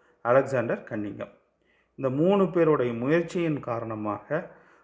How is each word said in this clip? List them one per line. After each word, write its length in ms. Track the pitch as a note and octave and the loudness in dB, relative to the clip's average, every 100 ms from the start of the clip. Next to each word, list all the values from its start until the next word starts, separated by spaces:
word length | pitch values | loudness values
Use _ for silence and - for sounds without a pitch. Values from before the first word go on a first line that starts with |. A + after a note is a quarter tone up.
| _ _ | _ _
அலெக்சாண்டர் 640 | A#2 C3 C3+ C3+ A#2 G3+ | 4 4 4 -2 -2 -4
கன்னிங்கம். 460 | - A2+ G#2 A2+ G#2+ - _ _ _ _ _ - | -6 -8 -8 -10 -14 -16 _ _ _ _ _ -6
இந்த 200 | C3+ C3+ | -4 2
மூணு 340 | E3+ G3+ F#3 | 2 4 2
பேருடைய 440 | F3 D#3+ D3 B2 | 2 4 4 2
முயற்சியின் 640 | A#2 B2+ E3 E3+ F#3 E3+ C#3+ | -2 0 0 0 -2 -2 -2
காரணமாக, 920 | B2 A#2 A2+ A2 G#2+ G#2 - D3+ - - _ _ | -4 -6 -6 -6 -4 -6 -4 -6 -6 -16 _ _